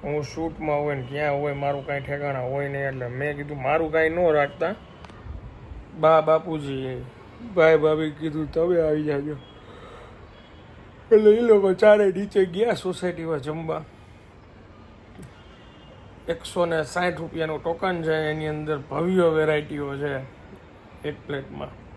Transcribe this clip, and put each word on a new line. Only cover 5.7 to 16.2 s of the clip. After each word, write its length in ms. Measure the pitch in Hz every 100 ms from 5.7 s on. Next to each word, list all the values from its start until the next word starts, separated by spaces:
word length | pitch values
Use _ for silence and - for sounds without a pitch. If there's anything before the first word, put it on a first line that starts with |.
| - - -
બા 220 | 156 160
બાપુજી, 840 | 156 160 175 160 139 135 131 127 127 - - - 240 180
ભાઈ 220 | 160 160
ભાભી 340 | 156 156 156
કીધું, 400 | 147 160 151 151
તમે 300 | 160 170 175
આવી 220 | 156 151
જાજો." 320 | 151 143 147 143 - - - - - - - - - - - - - - - - -
એટલે 200 | 220 214
એ 100 | 214
લોકો 320 | 240 208 190
ચારે 380 | 185 214 208 202
નીચે 340 | 185 202 208 190
ગયા 280 | 175 233
સોસાયટીમાં 680 | 196 185 175 185 165 165 156
જમવા. 440 | 135 156 160 156 160 - - - - - - - - - - - - - - - - - - - - - - -